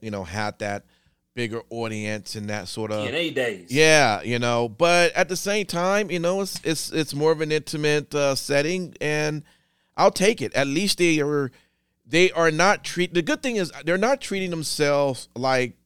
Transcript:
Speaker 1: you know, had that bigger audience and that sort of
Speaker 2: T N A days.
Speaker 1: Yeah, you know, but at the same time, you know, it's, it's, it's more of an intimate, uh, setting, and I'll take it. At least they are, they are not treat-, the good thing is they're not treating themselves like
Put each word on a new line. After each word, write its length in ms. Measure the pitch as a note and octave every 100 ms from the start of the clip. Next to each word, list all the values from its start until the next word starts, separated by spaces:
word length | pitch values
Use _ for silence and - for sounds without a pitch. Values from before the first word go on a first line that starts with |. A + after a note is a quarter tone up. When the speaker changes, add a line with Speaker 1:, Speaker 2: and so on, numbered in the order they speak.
Speaker 1:
you 100 | A2+
know, 140 | G2+
had 340 | F2+ G2+ G#2+ G#2
that 260 | G#2 G2+ - _ _ _ _
bigger 280 | - A#2 A2+ -
audience 640 | A#2 A2+ A2 G#2+ G#2+ F#2+
and 160 | A2 G#2
that 180 | G#2 F2+
sort 240 | - A2
of 120 | G#2+
Speaker 2:
T 40 | G#2
N 60 |
A 160 | D3 E3+
days. 360 | C#3+ B2 G2 F2
Speaker 1:
Yeah, 520 | C3 D#3 D#3 C3 G#2
you 160 | E2+ A#2+
know, 300 | A#2+ A#2+ A#2+
but 440 | G#2 E3+ F3 E3+
at 140 | - F#3
the 80 | F3+
same 300 | G3 G#3 G3+
time, 440 | E3+ F3+ G3+ G#3
you 80 | F3
know, 220 | E3+ F#3+
it's, 180 | G3 -
it's, 300 | - D#3 -
it's 220 | - D3+
more 180 | C#3 D#3
of 80 | D#3+
an 100 | D#3
intimate, 640 | D#3 C#3+ D#3 D3+ D3+ C#3+
uh, 200 | D3 C#3
setting, 600 | C3+ - C#3+ D3 F#3 F3 -
and 420 | D3 D3+ D3+ D3+ - _ _ _ _ -
I'll 140 | F#3+
take 300 | F#3+ F#3 A3+
it. 140 | A2+
At 120 | - C#3
least 320 | C#3+ G3 -
they 220 | F3 D#3
are, 300 | C#3+ D3 C3+ - _ _ _ _ _
they 260 | D3+ F3+
are 180 | D#3+ E3
not 340 | D#3 F3+ F#3
treat-, 300 | - - F3+
the 80 | E3+
good 200 | D#3+ D4+
thing 140 | C4+ A3+
is 160 | F3 -
they're 120 | D3 F3+
not 240 | A3 C#4
treating 300 | - G3 F#3
themselves 800 | E3+ C#3+ - D3 C#3+ C#3+ B2+ -
like 420 | - C3 C3 B2 -